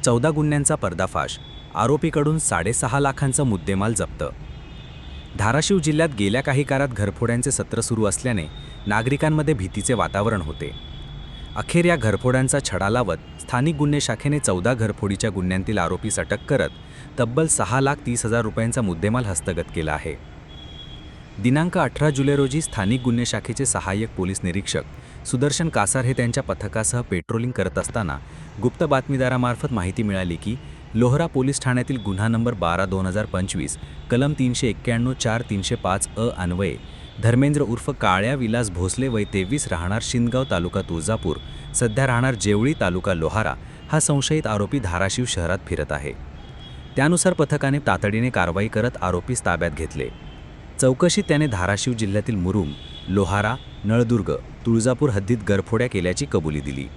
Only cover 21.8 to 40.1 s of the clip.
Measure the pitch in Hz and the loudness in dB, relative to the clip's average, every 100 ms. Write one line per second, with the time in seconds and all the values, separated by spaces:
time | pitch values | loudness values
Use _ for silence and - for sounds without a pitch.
21.8 | 135 - 147 139 139 143 139 143 156 - | 0 2 2 4 2 4 2 0 -4 -2
22.8 | 98 127 127 117 120 113 - 117 135 95 | 0 2 2 2 0 -2 -4 -4 0 0
23.8 | 95 101 110 - 92 95 92 87 - - | 0 -2 -2 -2 -2 -2 -2 -2 -2 -4
24.8 | - - - - - 127 143 135 165 127 | -4 -12 -16 -14 -4 0 2 2 0 2
25.8 | 101 135 127 131 120 117 135 95 104 110 | 2 2 0 0 0 0 -4 -4 -4 -2
26.8 | 110 120 120 92 - 113 120 123 92 87 | 0 -2 -2 -2 -2 -2 -2 -2 -2 -2
27.8 | 90 120 95 69 - - - - 123 - | -2 -2 -2 -4 -10 -16 -14 -2 -2 0
28.8 | 165 139 127 135 127 127 123 120 - 117 | 2 2 2 0 2 2 2 0 -2 0
29.8 | 90 95 107 95 90 82 101 127 - - | -2 0 0 0 -2 -2 -4 -6 -8 -16
30.8 | - 113 123 139 165 135 127 139 135 127 | -6 2 4 4 2 2 0 0 0 0
31.8 | 123 135 101 95 110 113 117 107 85 87 | 0 -4 -2 0 2 2 2 2 0 2
32.8 | 95 95 92 95 104 92 92 95 71 - | 2 0 0 0 -2 -2 -2 -2 -4 -6
33.8 | - - - 120 143 151 131 120 127 101 | -10 -14 0 2 2 2 0 2 0 0
34.8 | - 117 120 131 120 110 117 101 95 120 | 0 2 2 0 0 0 0 -2 0 0
35.8 | 95 95 - - 113 - 90 87 98 58 | 0 0 0 -2 -2 0 -2 0 0 -2
36.8 | - - - - 113 120 139 147 127 117 | -10 -16 -16 0 4 6 6 4 2 0
37.8 | - 139 110 92 107 139 117 117 113 87 | -4 0 2 4 2 0 0 0 0 0
38.8 | 92 104 135 113 104 101 92 143 - 85 | -2 0 0 0 0 0 0 -2 -2 -2
39.8 | 87 107 - | 0 -2 0